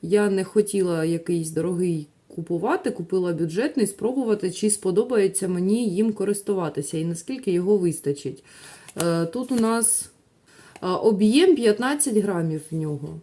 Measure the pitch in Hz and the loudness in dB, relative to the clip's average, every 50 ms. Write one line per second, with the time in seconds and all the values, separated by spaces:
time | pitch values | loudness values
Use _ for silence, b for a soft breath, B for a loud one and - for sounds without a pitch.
0 | - 170 185 208 208 208 196 190 190 190 - 214 208 208 - 202 190 175 170 165 | -2 2 2 4 4 4 2 0 -2 0 2 2 2 2 2 0 0 0 0 0
1 | 160 165 170 165 165 - 175 170 165 160 160 160 165 175 185 170 185 180 170 160 | 0 0 -2 -2 -2 -2 -2 -2 -2 -2 -4 -2 -2 -2 -2 0 0 0 0 -2
2 | 147 - _ _ _ _ - - 165 - 175 170 170 233 320 370 370 254 - - | -4 -8 _ _ _ _ -12 -12 -6 -4 -4 -2 0 0 -2 0 -2 -4 -6 -6
3 | 175 170 - 190 180 175 170 156 165 165 156 185 247 302 302 277 220 175 - - | -6 -4 -2 -2 0 0 -2 -2 -2 -2 -2 -2 -2 -2 0 0 0 0 0 -4
4 | - 220 254 269 262 226 214 208 - 185 175 - - 214 202 - - 190 180 185 | -4 -2 -2 -2 0 0 0 0 -2 -6 -4 0 0 0 0 0 -2 0 2 2
5 | 233 247 254 226 196 190 190 - 190 185 185 175 180 190 208 233 247 220 175 180 | 2 2 2 2 2 2 0 -2 -2 -2 -2 0 2 2 2 2 0 0 0 0
6 | 220 226 208 214 196 196 202 202 - - 208 185 175 156 147 - 147 - - 160 | 0 0 0 -2 -2 -2 -2 -2 -2 -2 -2 -2 -2 -2 -4 -4 -6 -4 -4 -4
7 | 160 170 170 165 - - 262 269 262 - 180 175 180 185 208 202 180 175 151 - | -4 -4 -4 -6 -8 -10 -10 -6 -2 0 0 0 2 4 2 4 4 0 -2 -2
8 | - 143 143 139 - 135 127 - B B B B B B B B B B B - | -2 -4 -4 -4 -4 -10 -10 -10 B B B B B B B B B B B -2
9 | 165 170 165 170 170 165 - 247 254 254 269 240 220 220 226 233 233 - - - | 0 2 2 2 0 -2 -2 -6 -4 -2 0 2 2 2 2 2 2 0 0 0
10 | - - _ _ _ _ _ _ _ B B B B B B B - 185 185 - | -4 -8 _ _ _ _ _ _ _ B B B B B B B -4 -4 -2 2
11 | - 214 220 185 214 214 226 285 349 381 349 233 233 220 208 214 247 254 285 294 | 2 2 4 4 4 4 6 6 6 6 6 6 6 2 2 4 0 -2 0 0
12 | - 285 226 214 202 202 190 170 165 165 156 156 147 - 160 160 156 151 151 139 | 0 0 2 2 2 2 0 0 -2 -2 -2 -4 -6 -6 -6 -4 -4 -4 -4 -6
13 | 139 151 160 160 | -8 -10 -12 -14